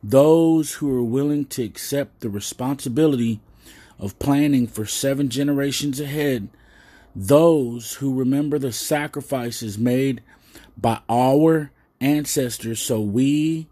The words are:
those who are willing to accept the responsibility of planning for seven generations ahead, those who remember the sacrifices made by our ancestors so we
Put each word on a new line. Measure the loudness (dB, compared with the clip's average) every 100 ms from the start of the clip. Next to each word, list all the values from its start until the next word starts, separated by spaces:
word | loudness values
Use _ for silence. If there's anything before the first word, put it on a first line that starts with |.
those | 4 4 8 6 6 2 0 -4
who | -2
are | 0
willing | 0 0 0 -2 -4
to | -6
accept | -8 -8 -6 -4 -4 _
the | -8
responsibility | -8 -10 -6 -4 -4 -4 2 2 2 0 -2 _ _ -20 -20 -20 _
of | -12 -6
planning | 0 2 2 2 0
for | -4 -8
seven | -4 -2 0 -2
generations | -2 -2 0 -2 -2 -4 -6
ahead, | -6 -4 -2 -2 -6 _ _ _ _ -20 _ -12
those | 4 6 6 4 0 -6 -12 -6
who | -4
remember | 0 0 0 0 -2
the | -4
sacrifices | -6 -2 -2 -2 -8 -6 -6 -6 -8 -8 -2
made | 0 2 0 -4 -10 _ _ -20 -20 -2
by | -2 -2 _
our | 2 4 6 6 4 -2 _ _ _
ancestors | 0 0 0 -2 -4 -6 -8 -8
so | -4 -2
we | 0 0 2 2 0 -4 -8